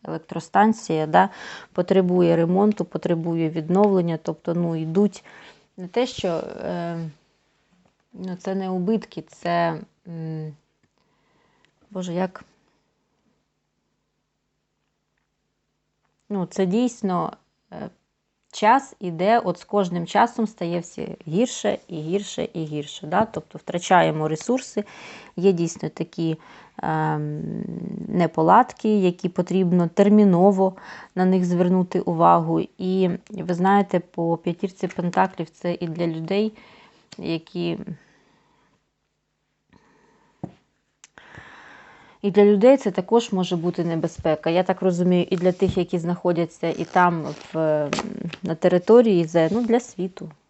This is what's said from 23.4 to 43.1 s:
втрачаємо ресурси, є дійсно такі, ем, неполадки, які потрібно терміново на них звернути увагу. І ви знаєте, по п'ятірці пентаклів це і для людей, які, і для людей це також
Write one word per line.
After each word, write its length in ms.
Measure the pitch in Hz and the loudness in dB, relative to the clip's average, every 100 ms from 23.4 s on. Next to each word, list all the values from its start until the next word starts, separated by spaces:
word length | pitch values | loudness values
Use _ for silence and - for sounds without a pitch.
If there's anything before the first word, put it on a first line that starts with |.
| - - | -14 -20
втрачаємо 680 | - 175 - 185 165 156 151 | -8 -8 2 4 4 0 -4
ресурси, 560 | 156 - 254 - - 208 - - - - - | -4 -2 -4 -4 -8 -8 -14 -20 -20 -16 0
є 160 | 185 | 0
дійсно 380 | 175 170 - 151 | 2 -2 -4 -10
такі, 480 | - 160 - 165 160 - - - - | -8 -10 -4 -4 -4 -10 -20 -20 -8
ем, 880 | - 156 156 151 151 151 - - - - - - - | -4 -2 0 -2 -4 -6 -8 -8 -8 -8 -10 -10 -4
неполадки, 920 | - 165 - 160 202 254 - 220 214 | -2 0 2 6 6 6 0 0 2
які 300 | 185 180 180 | 2 0 -6
потрібно 580 | 180 180 185 180 180 170 | -4 -2 0 2 2 2
терміново 880 | - 202 208 202 175 190 190 190 185 - - - - | 4 6 8 6 6 6 4 0 -2 -18 -20 -12 -2
на 100 | 185 | 2
них 200 | 185 180 | 2 2
звернути 540 | 175 180 185 180 180 | 2 2 2 2 -2
увагу. 640 | 180 165 170 170 160 165 - _ | -2 2 4 4 2 -2 -4 _
І 320 | 185 190 180 175 _ | -4 0 0 -2 _
ви 240 | 214 170 | -12 -6
знаєте, 460 | 175 185 202 196 180 | 0 2 2 2 -2
по 380 | - - 165 165 | -2 -4 -2 -2
п'ятірці 500 | 175 175 196 - 175 | -4 -4 -6 -6 -8
пентаклів 600 | - 175 180 190 - 160 | -4 -4 0 0 -2 -12
це 280 | _ 180 170 | _ -6 -4
і 80 | 170 | -6
для 200 | 165 170 | -4 -4
людей, 460 | 160 160 196 220 214 - - - _ _ - | -4 -4 -2 -2 -6 -20 -20 -20 _ _ -12
які, 600 | 175 165 165 180 170 165 - 165 _ _ _ _ _ _ _ _ _ _ _ _ _ _ _ _ _ _ _ _ _ _ _ _ - - _ _ _ _ - - - - - - - - - - - _ | -6 -6 -6 -6 -6 -6 -10 -14 _ _ _ _ _ _ _ _ _ _ _ _ _ _ _ _ _ _ _ _ _ _ _ _ -16 -16 _ _ _ _ -20 -20 -20 -20 -20 -20 -20 -20 -20 -20 -20 _
і 100 | 202 | 0
для 140 | 196 208 | 6 6
людей 320 | 208 233 269 | 8 6 6
це 140 | 214 | 4
також 400 | 185 185 | -4 2